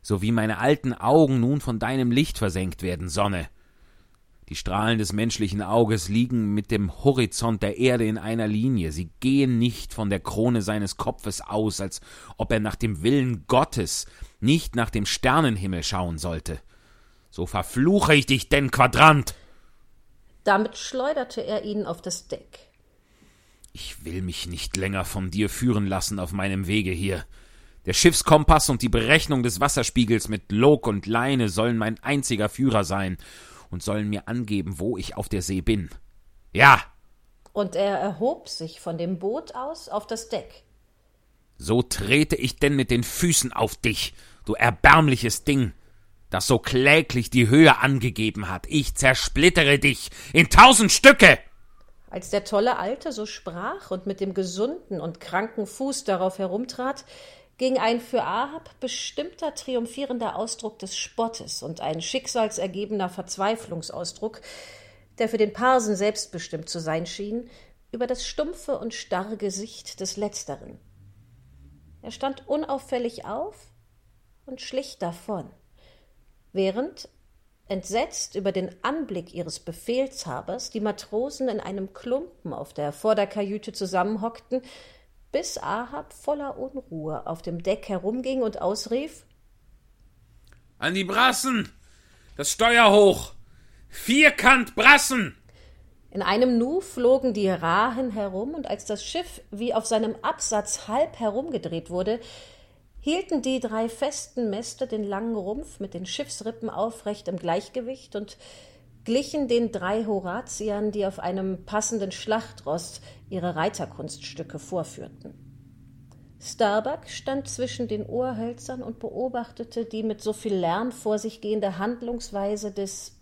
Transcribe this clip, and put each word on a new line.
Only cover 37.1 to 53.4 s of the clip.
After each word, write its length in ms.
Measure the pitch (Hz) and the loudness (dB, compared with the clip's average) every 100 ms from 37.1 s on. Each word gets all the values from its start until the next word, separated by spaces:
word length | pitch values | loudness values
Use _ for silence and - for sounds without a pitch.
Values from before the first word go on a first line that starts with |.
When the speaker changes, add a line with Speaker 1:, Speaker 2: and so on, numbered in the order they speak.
| _ _ _ - | _ _ _ -10
Speaker 2:
Und 220 | 208 196 | -4 -2
er 240 | 170 196 190 | 0 0 0
erhob 500 | 185 156 233 330 - | -2 0 -2 -2 -10
sich 300 | - 160 - | -12 -12 -10
von 180 | - 165 | -10 -6
dem 220 | 170 180 | -4 -4
Boot 380 | 190 254 320 247 | -4 -6 -8 -10
aus 320 | 269 330 - | -10 -10 -8
auf 180 | 208 208 | -8 -6
das 220 | 226 226 | -10 -6
Deck. 340 | 202 - - _ _ _ _ _ _ _ _ _ _ | -10 -10 -20 _ _ _ _ _ _ _ _ _ _
Speaker 1:
„So 240 | 78 117 | 0 0
trete 540 | 123 - 101 139 151 - | 2 -4 2 4 4 0
ich 240 | - - | -2 0
denn 160 | 143 143 | 2 2
mit 160 | 123 | 2
den 100 | 120 | 0
Füßen 500 | 117 - 175 160 131 | 0 0 2 2 0
auf 220 | - 113 | -2 -2
dich, 400 | - 120 101 - - - - | 0 -2 -2 -6 -10 -20 -18
du 100 | - | -6
erbärmliches 880 | - 117 98 - 160 151 127 117 - | 2 2 2 6 8 6 2 0 -2
Ding, 300 | - 139 113 - - - - - - | 0 0 0 -4 -20 -20 -20 -20 -6
das 160 | 92 - | -4 2
so 120 | 117 | 2
kläglich 720 | - 131 135 156 165 127 113 | 2 2 6 6 6 -2 2
die 180 | 127 113 | 4 6
Höhe 300 | 139 160 120 | 10 10 10
angegeben 680 | 131 135 117 101 110 104 95 | 4 2 0 0 -2 -2 -8
hat. 180 | 92 - | -8 -2
Ich 260 | 156 135 - | 0 0 4
zersplittere 840 | 131 131 - - 170 175 143 143 | 4 4 0 4 4 6 6 6
dich 300 | 143 127 - - - | 4 0 -8 -14 2
in 160 | 156 170 | 4 8
tausend 440 | - 240 240 214 | 12 12 12 6
Stücke!“ 460 | - 269 285 185 131 - - - - - - - | 10 10 12 10 8 2 -20 -20 -20 -20 -20 -12
Speaker 2:
Als 200 | - 175 | -12 -2
der 140 | 202 | -4
tolle 320 | 202 208 226 - | 0 0 2 0
Alte 360 | 190 277 330 | -4 -6 -6
so 120 | 220 214 | -8 -10
sprach 640 | - | -10